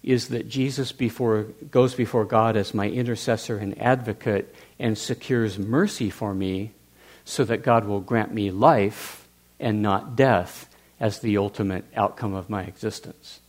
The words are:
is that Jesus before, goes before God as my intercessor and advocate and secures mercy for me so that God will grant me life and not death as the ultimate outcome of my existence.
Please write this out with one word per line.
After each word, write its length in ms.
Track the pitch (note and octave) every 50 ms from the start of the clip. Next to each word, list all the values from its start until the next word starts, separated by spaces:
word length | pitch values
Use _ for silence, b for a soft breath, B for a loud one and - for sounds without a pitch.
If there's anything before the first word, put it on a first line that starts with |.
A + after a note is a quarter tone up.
is 280 | - C3+ C3 A#2+ A#2 -
that 180 | - A#2+ -
Jesus 440 | A#2 A#2 C3+ C3 C#3 C3 C#3 C3+ A#2+
before, 560 | - - B2+ A#2 - - B2+ A#2 A2 G#2+ G#2 A2 - - - -
goes 240 | - B2+ B2 B2+ B2
before 320 | - B2 G2+ - A#2+ G#2+
God 300 | - B2 A2 A2+ A2+ A2
as 180 | G#2+ G2 - -
my 160 | G#2 G2 G#2
intercessor 680 | - B2 B2 A#2+ A#2+ G2+ - - A2+ G#2 - - A#2
and 220 | G2+ G#2 G2 - -
advocate 760 | G#2+ A#2+ C3 B2+ A#2+ A#2 G2+ - - A#2 G#2 G2 - - B B B B B B
and 180 | C3 A#2 A2
secures 640 | G#2+ - - B2 - - - C3 A#2+ A2+ G#2+ F2+ G2+
mercy 500 | G2 G#2 A#2 D3 G3 G#3 - - B2 G2+
for 240 | - - A2+ G#2 G2
me 380 | F#2+ F#2+ F#2+ F#2+ F#2+ G2+ A2+ - _ _ _ B B B B B B B
so 180 | - - - C3+
that 180 | G#2 A#2 A2
God 240 | - C3 A#2+ A#2 G#2+
will 140 | G2+ G#2 G2+
grant 340 | F#2+ - A#2+ A2+ G#2+ - G2
me 160 | A2+ G2+ G2+
life 800 | F#2 G2 A#2 D3+ D#3 A#2 - G2+ G#2 - - - - - - _ _ _ _ _ _ _
and 220 | C#3 A#2+ G#2+ G#2+
not 340 | G#2 G#2 G2 G2 - - B2
death 580 | A2+ C3+ C3+ A#2 F2+ F2+ - - - - - b b b b b b
as 200 | A#2 A2 G#2 -
the 180 | - A2+ G2+
ultimate 460 | G2+ G2+ G2+ - - G#2+ G2 F#2 F#2 - - -
outcome 380 | A#2 G#2 - - - A#2+ G#2 G2
of 160 | F#2+ F#2 F#2+
my 140 | G#2 G2+ F2+
existence. 760 | F#2+ F2+ - - G#2+ G2+ - - - - _ _ - - - _